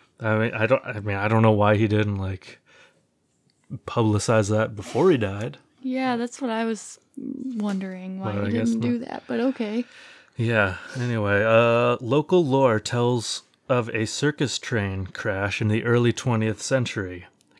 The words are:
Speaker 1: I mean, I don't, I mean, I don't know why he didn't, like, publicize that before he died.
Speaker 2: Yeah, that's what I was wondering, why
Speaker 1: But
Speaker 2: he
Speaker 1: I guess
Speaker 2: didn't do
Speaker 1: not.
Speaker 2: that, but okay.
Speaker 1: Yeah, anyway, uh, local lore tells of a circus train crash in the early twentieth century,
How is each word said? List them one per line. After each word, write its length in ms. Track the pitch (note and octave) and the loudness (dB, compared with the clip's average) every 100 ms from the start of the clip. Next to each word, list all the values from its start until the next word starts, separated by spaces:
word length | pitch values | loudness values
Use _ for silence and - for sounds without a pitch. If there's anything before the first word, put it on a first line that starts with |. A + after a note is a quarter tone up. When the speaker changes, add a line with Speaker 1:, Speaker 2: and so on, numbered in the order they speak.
| _ - | _ -8
Speaker 1:
I 180 | A2+ A2 | -2 0
mean, 160 | A2+ | 0
I 120 | A2+ A2 | 0 0
don't, 180 | C3 - | 0 -2
I 140 | A2 | -8
mean, 160 | G#2 G2 | -4 -2
I 120 | G#2+ | 2
don't 140 | A2 | 4
know 100 | A2+ | 4
why 240 | G#2 G#2 G#2 | 6 4 4
he 100 | G#2+ | 2
didn't, 300 | G#2+ G#2+ G2+ | 2 0 -2
like, 420 | F#2+ G2 - - _ _ - _ _ _ _ _ _ _ - - - | -6 -8 -12 -20 _ _ -20 _ _ _ _ _ _ _ -16 -14 -8
publicize 640 | - A2 G#2+ - A2 G2+ | 0 2 2 2 2 2
that 260 | G#2+ A2 G#2 | 0 -2 -6
before 360 | F#2+ A#2 F3+ | -6 2 4
he 60 | D3 | 4
died. 400 | G2+ G2+ A#2+ C#3+ _ _ | 0 -4 -10 -12 _ _
Speaker 2:
Yeah, 340 | C4 B3+ C4 A#3+ | -6 -4 -2 -2
that's 240 | A#3+ - | -6 -6
what 80 | C4 | -6
I 160 | A3 A3+ | -4 -4
was 340 | A3 - - _ - | -4 -10 -20 _ -14
wondering, 1000 | - - C4 A#3 G#3 G3 F#3+ F#3 F#3 F#3+ | -10 -10 -8 -4 -4 -4 -6 -10 -12 -8
why 140 | G3 | -6
Speaker 1:
But 80 | G3+ | -4
Speaker 2:
he 60 | G3+ | -2
Speaker 1:
I 40 | A3+ | 0
guess 100 | A3+ | 0
Speaker 2:
didn't 120 | A3+ | 0
do 180 | A#3+ A#3+ | 0 -2
Speaker 1:
not. 80 | F#2+ | -4
Speaker 2:
that, 140 | - - | -10 -6
but 120 | A#3+ | -2
okay. 460 | B3 C4 G#3+ A3 B3 - - - _ - | 0 -2 -4 -4 -6 -12 -20 -20 _ -4
Speaker 1:
Yeah, 400 | A2+ A2+ G2 F2+ - C3 | 0 2 2 0 -10 -6
anyway, 460 | B2 A2+ G2+ G2+ A2 | -4 -2 2 2 6
uh, 520 | A2+ A#2 A#2 B2 B2 | 6 6 4 2 0
local 420 | A#2+ C#3 D3+ F#3 D3+ | 0 0 4 2 4
lore 340 | C3+ C3 A2 | 4 4 2
tells 640 | - B2 A#2+ B2 G#2+ - - _ - | 0 0 2 0 -2 -8 -10 _ -2
of 200 | B2 A2+ | 0 0
a 160 | A2+ A2 | -2 -4
circus 520 | - C#3+ D3 C3+ - | 0 -2 0 -2 -4
train 480 | - A#2 G2 F#2+ F#2+ | -4 -2 -2 -4 -8
crash 540 | - A2+ F#2+ G2+ - | -6 -4 -2 -2 0
in 60 | G#2+ | 0
the 160 | A2 | 2
early 300 | A#2 A#2+ A#2+ | 2 4 4
twentieth 480 | A2+ C3 A2+ A2 G#2 | 2 0 0 0 -2
century, 640 | - C3 A#2+ - F#2 F2+ - _ _ | -2 -2 -2 -4 -8 -10 -16 _ _